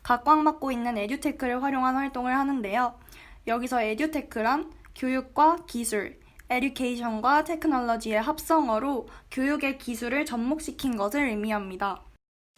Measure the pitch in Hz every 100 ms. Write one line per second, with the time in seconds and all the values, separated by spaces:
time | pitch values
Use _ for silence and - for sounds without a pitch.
0 | - 240 277 311 302 302 269 240 240 220
1 | 208 277 302 294 247 247 277 262 254 262
2 | 277 262 247 269 277 269 196 220 247 -
3 | - - - - - 233 247 247 214 220
4 | 311 302 - 226 220 294 349 - - -
5 | 254 262 254 - 311 349 339 233 226 208
6 | - - - - - 247 269 262 247 240
7 | 240 214 247 294 311 320 320 262 240 226
8 | 220 214 247 311 - 320 262 220 277 262
9 | - - - 262 269 302 277 269 - 226
10 | 240 277 302 233 247 311 359 - 269 220
11 | 202 285 269 208 214 208 190 185 196 180
12 | - - _ _ _